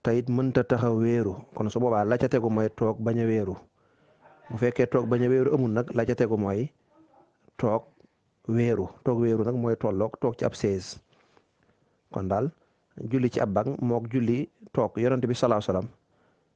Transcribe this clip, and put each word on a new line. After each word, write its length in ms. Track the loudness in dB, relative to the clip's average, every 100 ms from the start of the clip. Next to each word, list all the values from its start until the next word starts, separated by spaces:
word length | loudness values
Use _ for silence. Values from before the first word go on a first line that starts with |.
Te 120 | 0 0
it 100 | 0
mënta 340 | 0 0 -2
taxaw 300 | -2 0 0 2
wéeru. 360 | 2 2 -2 -6 -10
Kon 160 | -6 -4
su 100 | -2
boobaa 240 | 0 0
la 140 | 0 0
ca 100 | 0
tegu 220 | 0 0
mooy 180 | 0 -2
toog 280 | 0 -2 -2
bañ 160 | -2 0
a 40 | 0
wéeru. 280 | 0 -2 -6 -14 _ _ _ _ _ -20 _ -12
Bu 60 | -2
fekkee 280 | 0 2 2
toog 200 | 2 2
bañ 160 | 2 2
a 20 |
wéeru 260 | 4 4
amul 160 | 2 2
nag, 200 | 0 0
la 100 | 0 0
ca 80 |
tegu 220 | 2 0 0
mooy 320 | 0 -2 -4 _ _ _ _ _ _ _ _ -4
toog 240 | 0 0 -4 _ _ _ _ _ -2
wéeru. 380 | 0 2 0 -2 -4
Toog 140 | -2 2
wéeru 200 | 2 2
nag 100 | 0
mooy 220 | 0 -2 0
tolloog 420 | 0 0 -2 -2
toog 140 | -4 -2
ci 60 |
ab 100 | -4
chaise. 440 | 0 -2 -2 -6 -16 _ _ _ _ _ _ _ _ _ _ _
Kon 160 | -6 -2
daal, 200 | -2 -2 -8 _ _ _ -14 -4
julli 200 | 0 0
ci 100 | 0
ab 100 | 0
banc 240 | 0 -2 -2
mook 240 | 0 -2 -2
julli 380 | 0 0 0 -4 _ -6
toog. 220 | -2 0 0
Yonent 240 | 0 2 0
bi 80 |
sallallahu 280 | 2 2 2
alayhi 40 | 2
wa 80 |
sallam, 140 | -2 -2 -12 _ _ _ _ _